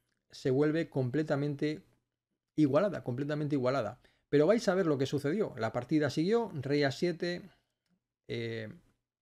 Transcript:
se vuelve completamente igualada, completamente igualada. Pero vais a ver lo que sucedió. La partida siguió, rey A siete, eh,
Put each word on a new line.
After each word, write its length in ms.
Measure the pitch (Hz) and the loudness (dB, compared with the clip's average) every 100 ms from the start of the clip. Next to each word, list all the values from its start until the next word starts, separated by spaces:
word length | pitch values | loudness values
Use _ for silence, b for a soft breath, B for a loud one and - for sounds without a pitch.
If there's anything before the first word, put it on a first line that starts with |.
| _ _ _ | _ _ _
se 200 | - 139 | -6 0
vuelve 380 | 131 151 160 160 | 2 2 2 -2
completamente 920 | 139 123 147 156 143 147 139 151 156 - _ _ _ _ _ _ - | -2 -2 -2 -2 -2 -2 -2 -4 -4 -12 _ _ _ _ _ _ 2
igualada, 480 | 147 139 202 135 | 4 4 2 -2
completamente 520 | 127 123 147 151 151 143 | -6 -6 -4 -4 -2 0
igualada. 440 | 123 135 104 113 b b - | 0 0 -2 -6 b b 0
Pero 180 | 143 156 | 4 6
vais 180 | 226 - | 4 2
a 80 | |
ver 120 | 185 170 | 2 2
lo 120 | 135 | 2
que 80 | 135 | 0
sucedió. 480 | 139 139 202 165 - | -2 -2 -2 -4 -2
La 140 | 110 | -4
partida 380 | 123 - 156 143 | -4 0 0 2
siguió, 400 | 160 170 233 214 | 0 0 0 0
rey 280 | 160 135 147 | -6 -2 2
A 80 | 143 | 2
siete, 600 | - 175 170 175 175 185 _ _ _ _ _ _ _ - | 0 -4 -2 -6 -6 -12 _ _ _ _ _ _ _ -10
eh, 440 | 120 117 113 107 175 _ _ _ _ | -8 -6 -8 -10 -16 _ _ _ _